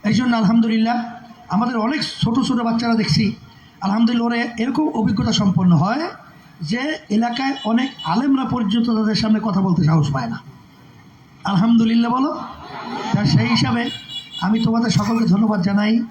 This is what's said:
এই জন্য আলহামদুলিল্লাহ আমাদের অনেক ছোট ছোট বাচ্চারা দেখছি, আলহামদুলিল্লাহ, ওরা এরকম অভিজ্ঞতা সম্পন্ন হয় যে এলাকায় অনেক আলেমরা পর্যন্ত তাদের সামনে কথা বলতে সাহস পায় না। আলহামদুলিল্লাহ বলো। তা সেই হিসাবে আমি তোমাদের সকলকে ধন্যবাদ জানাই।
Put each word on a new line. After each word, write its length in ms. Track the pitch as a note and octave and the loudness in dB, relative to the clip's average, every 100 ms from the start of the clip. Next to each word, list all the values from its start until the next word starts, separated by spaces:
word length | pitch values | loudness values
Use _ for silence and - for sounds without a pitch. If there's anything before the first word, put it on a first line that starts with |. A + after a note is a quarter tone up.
এই 100 | G#3 | 0
জন্য 240 | G#3+ B3 A#3 | 0 2 2
আলহামদুলিল্লাহ 640 | G#3+ A3+ A3+ A3 A3+ A#3+ - - - - - | 4 4 2 2 0 -2 -6 -14 -20 -20 -6
আমাদের 280 | F#3 A#3+ A#3+ | -2 -2 -2
অনেক 240 | A3 D4 | -2 -2
ছোট 360 | E3 - A3+ A#3+ | -6 -4 -2 0
ছোট 220 | B3 A#3+ | 0 -2
বাচ্চারা 340 | A#3 A#3 A#3 A3 | 0 -2 0 0
দেখছি, 400 | G#3 - G3+ - - - - - | 2 2 0 -4 -14 -20 -20 -8
আলহামদুলিল্লাহ, 460 | G3 G#3 A#3 A#3+ A#3 | -2 2 2 2 0
ওরা 80 | A#3 | -2
এরকম 540 | A#3 A3 A#3+ C4+ D#4 | -4 -4 -2 0 -2
অভিজ্ঞতা 420 | A#3 G#3 G3 A#3+ | 0 0 0 0
সম্পন্ন 440 | - G3+ E3+ F3+ E3 | 0 2 2 4 4
হয় 320 | F3+ B3+ F4 - - - - - | 2 -2 -6 -10 -20 -20 -20 -14
যে 380 | D#3 A#3 C#4+ C4 - | -6 -4 -4 -6 -2
এলাকায় 460 | G#3 A#3+ A#3+ C4+ C#4 G#3+ | -2 0 -2 -4 -4 0
অনেক 260 | A#3 C4+ - D#3+ | 0 0 -6 -4
আলেমরা 400 | F#3 C#4 C4+ B3+ | 0 2 0 0
পর্যন্ত 440 | B3 G3+ A#3 A3+ | -2 0 0 0
তাদের 260 | A3 G#3+ G#3+ | 0 0 0
সামনে 240 | A3 G#3+ | 2 2
কথা 180 | A3 F#3 | 2 0
বলতে 220 | F#3+ E3+ | 2 2
সাহস 280 | D#3 D#3+ C#3+ | 2 2 2
পায় 180 | - A#3 | -2 -4
না। 100 | - - - - - - - - - - - | -8 -12 -20 -20 -20 -20 -20 -20 -20 -20 -10
আলহামদুলিল্লাহ 680 | - G3 A3+ A#3 A3+ A#3 A#3 | -2 2 4 4 4 2 2
বলো। 280 | B3+ C#4+ - - - - - - - - | 0 0 -4 -10 -14 -16 -14 -10 -8 -2
তা 120 | G3 G#3 | 0 2
সেই 220 | D3+ A#3 | 2 2
হিসাবে 420 | A#3 C4 A#3 C4+ - - - - - | 0 0 -2 -4 -8 -14 -14 -14 -6
আমি 180 | F3+ A3 | -2 0
তোমাদের 300 | A3+ A3+ A#3 | 2 0 0
সকলকে 360 | - G#3 A3+ A3+ | 0 0 0 2
ধন্যবাদ 360 | G3 A3 G#3 | 2 2 0
জানাই। 380 | F3+ G3+ G#3 A#3 A3+ | 0 0 2 0 -2